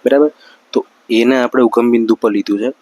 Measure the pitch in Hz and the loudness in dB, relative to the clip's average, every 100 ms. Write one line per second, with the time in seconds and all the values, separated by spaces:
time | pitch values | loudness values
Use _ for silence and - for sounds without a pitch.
0 | 123 139 151 - - _ _ - - _ | 2 2 0 -2 -20 _ _ -8 -8 _
1 | - 113 120 131 120 131 120 120 120 120 | -2 0 2 0 0 0 0 2 0 0
2 | 113 110 113 101 101 101 120 - | 0 -2 -2 -4 -4 -4 -6 -8